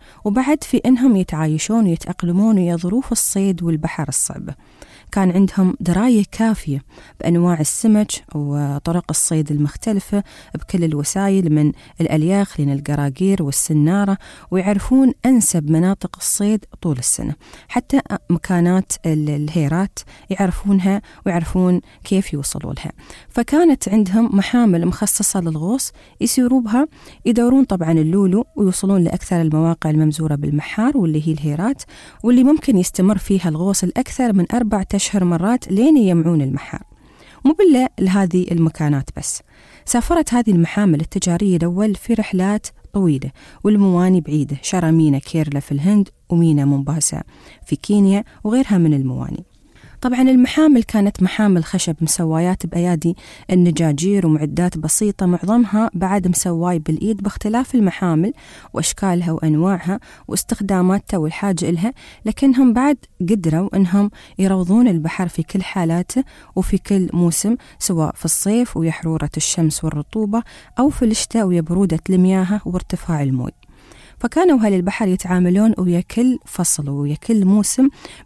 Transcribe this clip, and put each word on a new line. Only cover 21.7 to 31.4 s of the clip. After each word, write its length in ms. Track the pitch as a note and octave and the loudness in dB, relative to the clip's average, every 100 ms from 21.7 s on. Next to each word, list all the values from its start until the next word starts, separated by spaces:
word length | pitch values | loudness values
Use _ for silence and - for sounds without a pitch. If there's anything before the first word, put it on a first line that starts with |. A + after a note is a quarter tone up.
| F3+ - - | 0 -2 -14
كيف 300 | - F#3+ - | -4 -2 -2
يوصلوا 400 | D3 C#3 D3 C#3+ | -6 -6 -8 -8
لها. 180 | C3+ - - - - - | -10 -10 -14 -20 -20 -10
فكانت 600 | - A#3 D4 E4+ C4+ - | -6 0 4 4 2 2
عندهم 480 | G#3+ G3 G#3 A3+ G3 | 0 2 2 2 2
محامل 480 | G3 B3 A#3 E3+ F3 | 2 2 4 2 0
مخصصة 560 | F3 G#3 - G3 G3 | -2 -2 -2 -2 -2
للغوص 500 | E3+ D#3 E3 B3+ - - - - | -4 -4 -4 -4 -6 -12 -20 -6
يسيروا 400 | A#3 - B3 C4 | -2 0 2 2
بها، 260 | A3+ A#3 D4+ - - - - | 0 0 0 -4 -20 -8 -2
يدورون 380 | A#3+ A#3+ C4 | 2 4 4
طبعا 280 | C4 F#3+ D#3+ | 2 0 0
اللولو 540 | E3 D#3 F#3+ G3 F#3+ B3 - | 2 2 2 2 2 -2 -2
ويوصلون 480 | G3+ F#3 F#3+ G3 | 0 0 0 2
لأكثر 380 | E3+ - - F3 | 2 -2 -2 0
المواقع 480 | E3 D#3 E3 E3 D#3 | 0 2 0 0 0
الممزورة 460 | D3+ D#3 D3+ D#3 D3 | 2 2 0 -2 -4
بالمحار 600 | D3 D3 - - A#3 C#4+ | -2 -4 -4 -2 -2 0
واللي 300 | F3 D3+ D#3 | 0 -2 -2
هي 60 | |
الهيرات، 500 | D3+ | -4